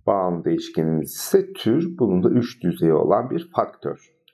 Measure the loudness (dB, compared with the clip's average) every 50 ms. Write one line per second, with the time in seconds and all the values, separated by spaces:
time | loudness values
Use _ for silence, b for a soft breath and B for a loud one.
0 | 0 0 0 2 0 -2 -2 -2 -2 -2 -2 -2 -2 -4 -2 -2 0 0 0 0
1 | -2 -4 -8 -12 -2 2 2 2 2 0 -6 -4 0 0 2 2 0 -2 -2 0
2 | 0 2 2 2 2 2 2 2 0 -2 -4 -4 -4 -4 -2 0 2 2 4 4
3 | 4 2 2 0 0 -2 -4 -6 -6 -4 -2 -2 -2 -2 -4 -10 -10 -10 -10 -10
4 | _ _ _ _ _ _